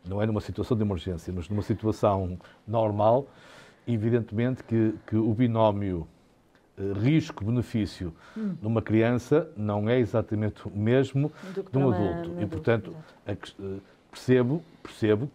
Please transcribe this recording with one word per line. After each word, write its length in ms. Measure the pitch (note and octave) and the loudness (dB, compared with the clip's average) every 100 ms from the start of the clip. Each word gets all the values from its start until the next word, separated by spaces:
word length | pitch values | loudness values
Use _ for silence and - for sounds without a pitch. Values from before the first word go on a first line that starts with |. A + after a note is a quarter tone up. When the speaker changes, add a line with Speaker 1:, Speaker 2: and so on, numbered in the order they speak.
| F2+ | -6
Speaker 1:
não 140 | G2 | -2
é 40 | A2 | 0
numa 160 | G#2+ | -2
situação 340 | - G2 G2+ A2+ | -4 -6 -2 0
de 80 | |
emergência, 480 | G#2 F#2 F#2+ E2+ - F2+ | 0 -2 -4 -8 -6 -8
mas 140 | E2 | -4
numa 120 | G#2 | -6
situação 760 | - A2 A2 G#2 A2 G2 F#2 F2+ - - - | -2 -2 0 2 2 2 -2 -6 -14 -20 -4
normal, 600 | A2+ A2 G#2 G#2+ B2 C#3+ - - - - _ - | 0 0 4 4 4 0 -18 -20 -20 -20 _ -4
evidentemente 760 | A#2 A2+ A#2 G#2+ G2+ A#2+ B2+ | 0 2 0 0 -2 -2 -2
que, 300 | - A2+ A2 - - | -2 2 2 0 -2
que 100 | A2 | 0
o 180 | A2 | 2
binómio, 760 | G#2+ B2 A2+ A2 G2+ G2+ F2 D#2+ _ _ _ _ _ _ - | 2 2 4 4 4 -2 -4 -6 _ _ _ _ _ _ -8
eh, 160 | G2 F#2+ | -4 0
risco-benefício 1120 | A#2+ D#3+ D#3+ - G2 B2 - A2+ G2 - F2+ - - A3 | 2 2 0 -8 -2 -2 0 -2 -2 -4 -10 -10 -16 -8
Speaker 2:
Hum. 180 | G#3+ E3 | -8 -6
Speaker 1:
numa 200 | G#2+ A2+ | -2 -2
criança 680 | G#2+ G#2+ A2+ A#2+ - D3 E3 - | 2 2 4 0 2 2 2 -4
não 320 | G#2 G#2 G#2 | -2 0 2
é 80 | B2+ | 2
exatamente 680 | A2+ A2+ G#2 G#2+ G#2+ - G#2+ | 2 0 0 -2 -2 -4 -10
o 40 | G#2 | -2
mesmo 540 | G#2+ B2+ C3+ C3+ D3 - F#3+ F#3+ | 2 4 2 0 -2 -6 -12 -10
Speaker 2:
Do 80 | |
que 80 | - | -4
Speaker 1:
de 60 | C3 | 0
um 40 | |
Speaker 2:
para 60 | C3+ | 2
uma, 80 | - | 2
Speaker 1:
adulto. 340 | G2 F2 E3+ | 0 -2 -6
Speaker 2:
um 40 | |
Speaker 1:
E, 20 | F3 | -6
Speaker 2:
adulto, 100 | G#2 | -6
Speaker 1:
portanto, 420 | D#2+ A#2 A#2 F#2 | -2 0 0 -2
Speaker 2:
exato. 140 | E2+ - - - | -14 -18 -16 -10
Speaker 1:
a 100 | G2+ | -10
que, 160 | - - | -10 -12
eh, 200 | G2 G2 - _ _ | -10 -10 -12 _ _
percebo, 520 | - - B2+ B2 D#3+ - - | -8 4 4 4 -2 -6 -20
percebo 440 | - - G#2+ G#2+ - | -20 -2 2 2 0